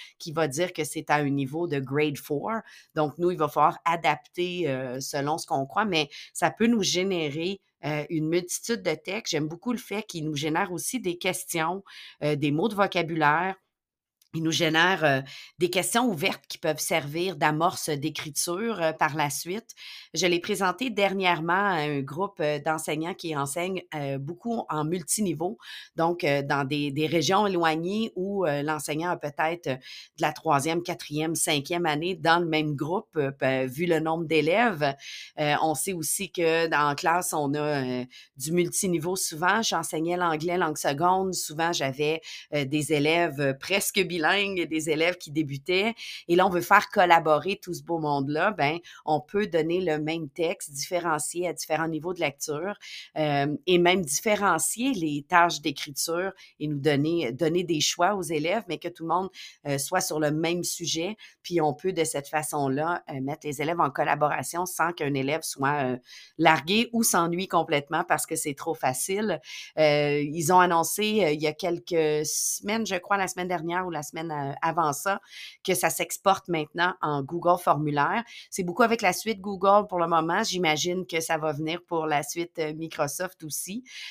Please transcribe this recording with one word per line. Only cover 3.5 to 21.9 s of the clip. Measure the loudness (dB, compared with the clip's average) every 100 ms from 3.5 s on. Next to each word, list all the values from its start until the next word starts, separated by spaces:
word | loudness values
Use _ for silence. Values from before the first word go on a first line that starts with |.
| 4 2 2 -2
adapter, | 2 2 0 -4 -4 -4 0 -2
euh, | -2 -4 -6
selon | -4 -2 -2 -2
ce | -2
qu'on | -4 -2
croit, | -2 0
mais | 0 0 -6 -16
ça | -2 -2
peut | 2 2
nous | 4
générer, | 2 0 0 0 -2 -2 -4 -6 _ _ -6
euh, | -6 -2
une | -2 0
multitude | 0 -2 -8 -4 -2
de | -2
textes. | -4 -4 -8 -4
J'aime | -2 -2
beaucoup | -4 -4
le | -4
fait | -4 -8
qu'il | -6 -8 -6
nous | -4
génère | -2 0 -2
aussi | -4 -6 -4
des | -4 -2
questions, | -4 -4 -4 -4 -2 -4 -8 -20 -20 -4
euh, | -2 0
des | 2
mots | 2 0
de | 2
vocabulaire. | 0 2 -2 2 4 4 0 -6 _ _ _ _ _ _ _ -4
Il |
nous | -2
génère, | 2 4 4 4 4
euh, | 4 2 -2 -14 -18 _
des | 0
questions | 2 2 2 2
ouvertes | 0 -2 -2 _
qui | -4
peuvent | -2 -2
servir | 0 -2 -2 -2 -2 2
d'amorce | 2 4 2 0 -4
d'écriture, | -2 -2 -4 -8 -4 -2 -2 -2 0
euh, | 0
par | 2 0 2
la | -2
suite. | -2 -6 -8 -8 -20 -18 -18 -10
Je | 0 2
l'ai | 2
présenté | 0 0 0 0 -2
dernièrement | 2 2 2 2 2 2
à | 2 2 2
un | 0